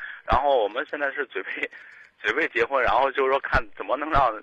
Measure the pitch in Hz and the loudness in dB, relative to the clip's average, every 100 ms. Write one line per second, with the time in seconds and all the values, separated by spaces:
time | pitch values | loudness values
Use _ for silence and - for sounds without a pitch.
0 | - - - 117 143 135 101 120 151 151 | -14 -10 0 2 4 4 2 -2 -6 -4
1 | 143 139 131 95 95 - 143 - - - | -4 -4 -6 -6 -8 -6 -8 -10 -20 -20
2 | - _ 107 120 160 117 117 135 113 110 | -20 _ -2 0 0 0 0 2 2 4
3 | 135 131 131 135 - 143 117 - 101 127 | 2 2 2 2 0 -2 -2 -6 -4 -4
4 | 151 147 127 107 | 0 2 2 0